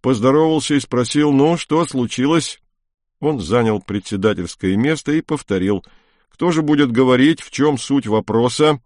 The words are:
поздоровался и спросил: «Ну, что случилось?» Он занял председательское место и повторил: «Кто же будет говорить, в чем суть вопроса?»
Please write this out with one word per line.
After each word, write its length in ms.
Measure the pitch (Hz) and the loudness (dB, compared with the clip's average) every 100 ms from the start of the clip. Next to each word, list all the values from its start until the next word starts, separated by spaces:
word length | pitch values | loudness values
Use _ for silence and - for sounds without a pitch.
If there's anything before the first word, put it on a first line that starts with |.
поздоровался 720 | 127 127 123 143 160 156 - | 0 0 2 2 2 0 0
и 60 | 143 | -2
спросил: 500 | - 127 117 147 151 | -2 -4 -2 0 2
«Ну, 260 | 139 147 170 | 4 2 0
что 300 | - 156 170 | -2 -2 -2
случилось?» 720 | 135 117 - 135 160 - - _ _ _ _ _ _ | -4 -6 -2 0 0 -2 -12 _ _ _ _ _ _
Он 180 | 139 147 | -4 -4
занял 420 | 80 120 113 104 | -2 0 0 -2
председательское 960 | - 98 - 101 104 90 87 - 95 98 | -4 -8 -6 -2 -2 -2 -8 -4 -2 0
место 360 | 135 156 - | 0 -2 -2
и 100 | 156 | -4
повторил: 640 | - 151 - 95 92 101 - _ _ _ _ | -4 -8 -4 -4 -2 -4 -6 _ _ _ _
«Кто 200 | _ 170 | _ -2
же 120 | 160 | 0
будет 280 | 151 147 143 | 2 2 2
говорить, 500 | 117 131 123 139 165 | 4 4 4 4 2
в 80 | - | -6
чем 260 | - 147 135 | -2 0 0
суть 300 | - 139 113 | -2 -2 0
вопроса?» 720 | 107 101 110 123 - 151 147 | -2 0 0 0 2 0 0